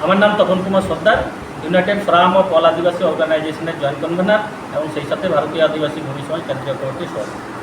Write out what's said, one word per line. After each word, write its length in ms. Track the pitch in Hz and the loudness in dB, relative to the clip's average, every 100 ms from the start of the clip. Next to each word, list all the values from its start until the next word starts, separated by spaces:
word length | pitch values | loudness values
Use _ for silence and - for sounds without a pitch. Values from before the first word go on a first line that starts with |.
আমার 140 | 160 196 | 2 4
নাম 140 | 208 208 | 4 4
তপন 200 | 185 185 | 2 2
কুমার 180 | 196 190 | 2 0
সর্দার। 680 | 190 - 214 - - - - - | 0 0 2 2 0 -8 -12 -10
ইউনাইটেড 380 | 156 180 185 202 - | 0 0 2 0 2
ফোরাম 260 | 170 180 190 | 4 6 4
অফ 100 | 185 | 4
অল 140 | 165 165 | 4 4
আদিবাসী 360 | 160 175 175 | 4 0 2
অর্গানাইজেশনের 720 | 180 156 156 160 156 151 165 165 | 0 0 0 0 -2 -6 -6 -4
জয়েন্ট 200 | 139 143 | -4 -2
কনভেনর 400 | 156 175 185 214 - - - | -4 -2 2 2 0 -8 -8
এবং 120 | - 156 | -6 -4
সেই 120 | 156 139 | -6 -4
সাথে 160 | 156 185 | -4 0
ভারতীয় 340 | 156 151 160 156 | 0 0 2 0
আদিবাসী 340 | 156 151 - | 2 -4 -4
ভূমি 220 | 135 139 143 | -8 -8 -6
সমাজ 140 | 160 - | -8 -6
কেন্দ্রীয় 280 | 127 143 131 | -6 -6 -6
কমিটির 360 | 135 131 175 | -6 -6 -8
সভাপতি। 460 | 113 104 98 95 104 | -8 -8 -10 -12 -12